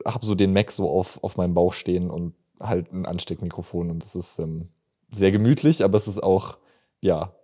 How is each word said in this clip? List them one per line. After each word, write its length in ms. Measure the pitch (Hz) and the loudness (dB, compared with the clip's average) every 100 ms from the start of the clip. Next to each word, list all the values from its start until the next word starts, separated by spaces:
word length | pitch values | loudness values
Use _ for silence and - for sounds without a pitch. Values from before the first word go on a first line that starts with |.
hab 180 | - - | -6 -4
so 140 | 107 95 | 0 2
den 160 | 98 | 4
Mac 180 | 98 107 | 4 2
so 180 | - 90 | 0 0
auf, 340 | 85 90 - | 0 -2 -4
auf 120 | 98 - | -6 -2
meinem 180 | 90 | 0
Bauch 180 | 85 90 | 4 2
stehen 360 | - - 90 87 | 2 -2 -2 -2
und 240 | 85 87 - _ - | -4 -8 -10 _ -12
halt 320 | 107 95 85 | -4 -2 -4
ein 120 | 92 92 | -8 -6
Ansteckmikrofon 840 | 90 - 85 87 - 87 87 85 | -6 -8 -8 -8 -8 -8 -6 -6
und 140 | 82 | -6
das 100 | - | -8
ist, 240 | 90 87 - | -10 -8 -8
ähm, 300 | 80 80 85 _ _ _ _ | -8 -8 -12 _ _ _ _
sehr 220 | 104 95 | 2 4
gemütlich, 500 | 104 113 143 147 160 | 4 4 4 4 4
aber 140 | 98 101 | 4 2
es 100 | 101 | 0
ist 160 | 98 | -2
auch, 360 | 92 95 - - _ _ _ _ | 2 2 0 -10 _ _ _ _
ja, 340 | 95 80 82 - | 0 0 -2 -10